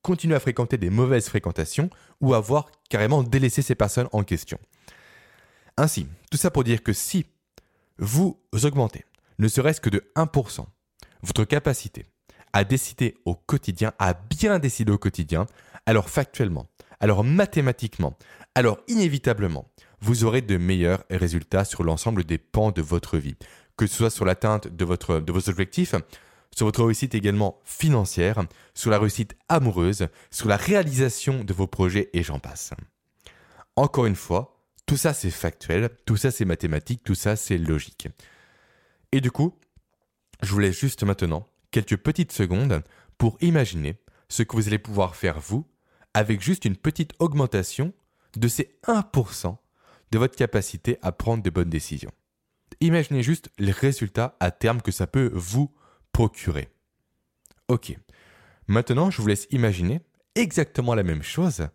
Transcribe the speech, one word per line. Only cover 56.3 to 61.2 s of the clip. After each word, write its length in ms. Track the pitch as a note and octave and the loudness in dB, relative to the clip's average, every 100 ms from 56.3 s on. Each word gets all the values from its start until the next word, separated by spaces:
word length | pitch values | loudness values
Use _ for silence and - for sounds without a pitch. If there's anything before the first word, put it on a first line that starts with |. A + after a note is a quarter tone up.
| - - D2 C2+ _ _ _ _ _ _ _ _ _ - | 0 -6 -4 -6 _ _ _ _ _ _ _ _ _ -2
Ok. 260 | A#2+ - - - _ _ - _ _ - | -2 -4 -16 -18 _ _ -20 _ _ 0
Maintenant, 440 | A2 B2 B2+ F#3 | 0 2 2 0
je 100 | E3+ | 0
vous 80 | G#2+ | 0
laisse 180 | G2+ - | 0 -2
imaginer 500 | C3 A2+ F2+ F2 D#3+ - _ _ | 0 0 2 0 -2 -6 _ _
exactement 600 | A3 G3+ - D3 - A#2+ | -2 0 0 -2 0 0
la 80 | A2+ | 2
même 200 | F2+ D#2 | 0 -2